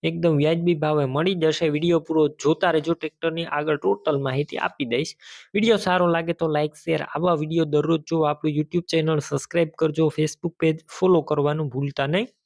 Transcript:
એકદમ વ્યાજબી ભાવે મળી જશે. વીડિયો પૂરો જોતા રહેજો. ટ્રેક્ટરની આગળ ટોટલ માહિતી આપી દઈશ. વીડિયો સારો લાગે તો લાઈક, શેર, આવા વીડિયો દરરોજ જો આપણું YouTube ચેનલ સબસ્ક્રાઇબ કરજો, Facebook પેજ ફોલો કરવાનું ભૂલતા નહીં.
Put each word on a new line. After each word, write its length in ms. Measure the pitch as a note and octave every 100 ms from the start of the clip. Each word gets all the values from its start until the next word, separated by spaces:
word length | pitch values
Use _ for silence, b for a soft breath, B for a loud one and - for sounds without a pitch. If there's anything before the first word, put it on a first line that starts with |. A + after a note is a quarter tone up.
એકદમ 340 | E3 E3 E3+ D3+
વ્યાજબી 380 | D3+ E3+ E3+
ભાવે 300 | E3+ D3+ D3+
મળી 300 | C#3 C3+ E3+
જશે. 340 | F#3 D#3+ D3+ E3
વીડિયો 320 | D3 E3+ E3+
પૂરો 280 | D#3 D#3+ D3+
જોતા 420 | D3+ D3 D#3+ F#3
રહેજો. 240 | D#3+ D3+
ટ્રેક્ટરની 500 | E3+ D#3 _ E3 E3
આગળ 320 | E3+ D3 D3+ D3
ટોટલ 420 | F#3+ G3+ - C#3+
માહિતી 380 | C3+ C3 D3 -
આપી 280 | - -
દઈશ. 320 | B2+ A#2+ E3 - B B B
વીડિયો 220 | G#3 A3 G#3+
સારો 300 | F#3+ F3+ F3
લાગે 260 | E3+ E3+
તો 160 | E3+ E3
લાઈક, 260 | D3+ D3+
શેર, 280 | - - D#3
આવા 320 | D3 D3 F3
વીડિયો 300 | E3 D#3 E3
દરરોજ 360 | D#3+ D3 D3 E3
જો 200 | D3 E3
આપણું 340 | D3+ D3 D#3
YouTube 300 | D3 D3+ F3+ E3+
ચેનલ 300 | E3 D#3+ D#3
સબસ્ક્રાઇબ 500 | - C#3+ - F3 D#3+
કરજો, 440 | - D#3+ D3 D#3+ -
Facebook 340 | D#3 - F3 -
પેજ 180 | D#3+ D#3+ _ -
ફોલો 240 | F#3+ F3
કરવાનું 460 | C#3 D3 C#3+ D3+ D3+
ભૂલતા 380 | B2 C#3+ - C#3
નહીં. 200 | F3 B3+ _